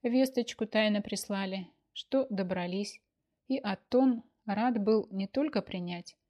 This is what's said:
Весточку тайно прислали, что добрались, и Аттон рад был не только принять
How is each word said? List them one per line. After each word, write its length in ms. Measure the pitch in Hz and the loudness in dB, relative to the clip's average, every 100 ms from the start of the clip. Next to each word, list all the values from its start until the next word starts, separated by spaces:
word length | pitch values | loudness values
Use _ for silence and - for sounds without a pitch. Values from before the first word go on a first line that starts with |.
Весточку 640 | 247 247 262 254 233 - 220 | 2 2 2 0 -4 -4 -2
тайно 360 | 220 214 208 | 2 2 0
прислали, 680 | 208 196 - 202 196 190 175 _ _ | -2 -8 -4 -4 -4 -6 -10 _ _
что 340 | - - 269 262 | -16 -2 -2 0
добрались, 720 | 196 185 185 175 185 202 - _ _ _ _ _ | -2 -2 -2 -2 -4 -6 -10 _ _ _ _ _
и 80 | 262 | -2
Аттон 680 | - 196 _ 247 262 233 - _ - | -2 -6 _ 4 6 4 -4 _ -4
рад 360 | 202 240 226 | 0 2 2
был 260 | 202 220 - | 2 2 2
не 160 | 190 196 | -6 -4
только 340 | - 302 247 | 0 0 -2
принять 560 | - 185 175 175 - _ | -4 -8 -6 -8 -14 _